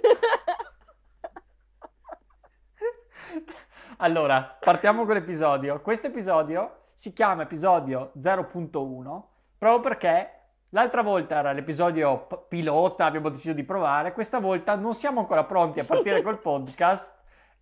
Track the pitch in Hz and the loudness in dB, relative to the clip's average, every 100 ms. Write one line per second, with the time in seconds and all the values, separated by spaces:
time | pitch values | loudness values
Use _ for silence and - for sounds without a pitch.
0 | 466 466 466 466 - 698 932 _ _ _ | 6 4 2 0 -4 -6 -8 _ _ _
1 | _ _ - - _ _ _ _ - _ | _ _ -18 -18 _ _ _ _ -20 _
2 | - - _ _ _ _ _ - 453 480 | -20 -20 _ _ _ _ _ -8 -6 -6
3 | _ - - 330 320 - - - - 240 | _ -20 -12 -12 -12 -20 -20 -20 -20 0
4 | 175 165 147 135 131 - - 175 202 214 | 2 2 4 2 2 -2 2 4 4 2
5 | 220 214 170 165 156 139 139 143 196 226 | 2 0 -2 0 0 2 -2 -4 -4 -4
6 | 285 247 190 165 151 165 220 - _ _ | -4 -6 0 0 2 -2 -4 -8 _ _
7 | 214 190 214 175 156 160 185 175 135 131 | -12 0 2 2 -4 -2 4 4 2 -6
8 | 135 147 143 190 165 175 160 156 135 127 | -6 -4 0 0 -2 -8 -8 -6 -6 -8
9 | 127 120 - _ _ - 214 233 233 226 | -12 -14 -16 _ _ 0 4 4 2 -2
10 | 180 165 - - _ _ _ 190 247 247 | 2 2 0 -12 _ _ _ 0 2 2
11 | 208 190 160 156 143 139 139 147 175 160 | 2 0 0 -2 -2 -2 -4 0 0 2
12 | 147 127 - 175 - 170 156 151 180 180 | 2 0 -4 -14 -8 -4 0 2 2 2
13 | 165 156 156 135 160 151 135 190 160 143 | 0 0 -4 -6 -6 -6 -4 -2 0 0
14 | 165 175 214 254 196 185 - 208 214 226 | -2 -4 -6 -4 -2 -2 0 -2 -2 -4
15 | 294 254 185 165 156 185 170 151 131 - | -4 -2 0 0 2 2 0 0 -2 0
16 | 202 190 185 208 170 143 131 - 175 190 | 2 0 0 -4 -2 -2 -4 0 2 2
17 | - _ _ _ _ _ | -4 _ _ _ _ _